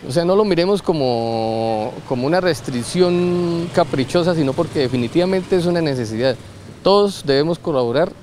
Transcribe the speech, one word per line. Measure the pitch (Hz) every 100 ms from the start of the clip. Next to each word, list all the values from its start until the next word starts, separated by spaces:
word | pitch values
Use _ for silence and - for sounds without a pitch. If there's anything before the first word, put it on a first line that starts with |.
| 160
O |
sea, | 135
no | 170 190
lo | 214
miremos | 170 180 202
como, | - 165 131 120 117 113 113 113 113 110 110 - -
como | 131 131
una | 180
restricción | 180 147 - 127 117 180 180 175 175 175 175 170 170 185
caprichosa, | 165 139 131 175 170
sino | 165 139
porque | 131 165 170
definitivamente | 131 127 120 165 180 190 180 190
es | 170
una | 170
necesidad. | 160 131 113 110 131 120 - - - -
Todos | - 202 202 196 143
debemos | 139 156 170
colaborar | - 143 120 123 180 -